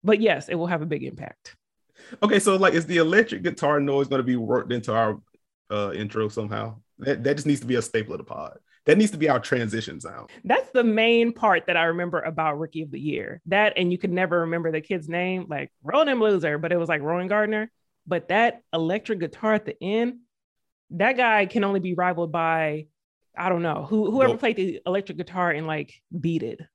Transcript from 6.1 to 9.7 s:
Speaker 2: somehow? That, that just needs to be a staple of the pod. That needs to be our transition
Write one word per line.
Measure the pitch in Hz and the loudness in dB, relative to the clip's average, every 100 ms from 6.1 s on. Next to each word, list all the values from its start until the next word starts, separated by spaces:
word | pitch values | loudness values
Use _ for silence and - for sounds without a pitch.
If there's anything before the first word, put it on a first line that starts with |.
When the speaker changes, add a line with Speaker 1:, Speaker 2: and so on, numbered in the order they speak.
| 110 107 | -2 -4
Speaker 2:
somehow? | 110 107 107 110 110 _ _ | -4 -6 -6 -8 -12 _ _
That, | 131 139 | -4 -2
that | 135 147 | 0 0
just | 147 | 0
needs | 139 | -2
to | 120 | 0
be | 120 | -2
a | |
staple | - 113 107 | 0 -4 -4
of | 87 | -10
the | |
pod. | - - 76 - _ _ - | -10 -12 -12 -16 _ _ 4
That | 175 | 6
needs | 214 | 6
to | 180 | 2
be | 151 | 2
our | 127 | 2
transition | - 131 113 | 2 -2 0